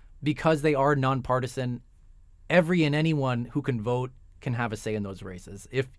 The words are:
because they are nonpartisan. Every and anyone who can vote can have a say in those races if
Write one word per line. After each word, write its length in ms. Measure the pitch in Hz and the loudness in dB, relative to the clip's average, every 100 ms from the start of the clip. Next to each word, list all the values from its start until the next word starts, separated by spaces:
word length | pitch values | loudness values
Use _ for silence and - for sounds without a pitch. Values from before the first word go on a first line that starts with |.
| - - | -20 -6
because 400 | 143 139 160 151 | -4 0 2 2
they 140 | 151 135 | 2 4
are 180 | 139 | 4
nonpartisan. 880 | 143 131 135 123 127 123 131 123 120 - _ - - - - - | 4 2 0 0 0 -2 -4 -4 -6 -10 _ -20 -20 -20 -16 2
Every 340 | 175 165 180 | 2 4 4
and 100 | 151 | 4
anyone 520 | 147 165 151 131 120 120 | 4 2 2 0 -2 -2
who 160 | - | -4
can 200 | - 117 | -2 -2
vote 300 | 113 123 127 - - - | -2 -2 -4 -10 -20 -10
can 120 | 127 | -6
have 200 | 120 117 | -2 -2
a 40 | 110 | -4
say 160 | 110 | -4
in 100 | 107 | -4
those 200 | 98 92 | -4 -8
races 460 | 92 90 - 101 - | -12 -14 -14 -16 -6
if 160 | 127 131 | -4 -4